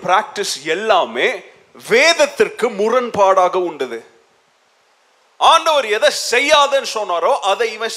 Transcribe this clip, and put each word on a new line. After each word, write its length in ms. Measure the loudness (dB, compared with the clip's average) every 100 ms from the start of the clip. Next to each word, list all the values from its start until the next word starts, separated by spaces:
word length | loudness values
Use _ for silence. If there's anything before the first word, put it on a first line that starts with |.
பிராக்டிஸ் 600 | 0 0 0 -6 -8 -8
எல்லாமே 760 | -6 -4 0 2 0 -2 -2 -4 -12 -20 _ -16 -2
வேதத்திற்கு 840 | 2 2 2 0 0 -2 -2 -6
முரண்பாடாக 880 | -2 -2 0 -2 0 2 4 2 0
உண்டது. 540 | -4 -6 -8 -10 -16 _ _ _ _ _ _ _ _ _ _ _ _ 0
ஆண்டவர் 500 | 4 4 4 0 0
எதை 240 | 0 0 0 -2
செய்யாதன்னு 560 | 0 2 2 4 0 -2
சொன்னாரோ, 440 | -6 -4 -2 0 0
அதை 340 | 0 -2 -2
இவன் 180 | -4 -8